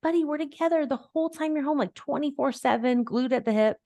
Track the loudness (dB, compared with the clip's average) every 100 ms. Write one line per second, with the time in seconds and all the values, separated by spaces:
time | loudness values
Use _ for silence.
0 | 2 0 0 -2 -4 -2 0 2 0 -2
1 | -4 -2 -2 -2 -2 -2 0 0 -2 -6
2 | -6 -2 -2 -2 -2 0 0 2 2 0
3 | 0 -2 0 0 0 2 2 0